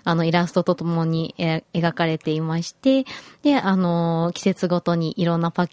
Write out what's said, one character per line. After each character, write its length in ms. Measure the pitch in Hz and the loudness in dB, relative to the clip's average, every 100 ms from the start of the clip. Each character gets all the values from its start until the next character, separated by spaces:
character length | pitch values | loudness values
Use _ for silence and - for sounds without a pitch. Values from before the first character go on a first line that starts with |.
あ 120 | - 165 | -2 0
の、 80 | |
イ 80 | 165 | 2
ラ 160 | 170 175 | 2 2
ス 40 | |
ト 120 | 185 | 0
と 120 | 170 175 | 0 0
と 100 | 170 | 0
も 200 | 165 165 | -2 0
に、 300 | 160 165 - | -2 -4 -4
え-、 260 | 170 160 - | -2 -2 -4
描 200 | 175 170 | -2 -2
か 120 | - 165 | 0 -2
れ 120 | 160 | -2
て 140 | - | -2
い 100 | 156 | -2
ま 200 | 160 165 | -2 -4
し 120 | 170 | -6
て、 320 | - 269 269 262 - - - | -2 2 2 0 -10 -18 -2
で、 140 | 294 277 | 0 2
あ 180 | 196 190 | 2 2
の、 560 | 180 170 170 165 170 | 2 2 0 0 -2
季 80 | - | -2
節 260 | 196 180 175 | -2 -2 0
ご 140 | 175 | 0
と 140 | 170 170 | 0 0
に 180 | 160 - | -2 -2
い 80 | 170 | 0
ろ 120 | 170 | 0
ん 40 | |
な 100 | 170 | 0
パ 120 | - | 0
ッ 40 | 175 | -4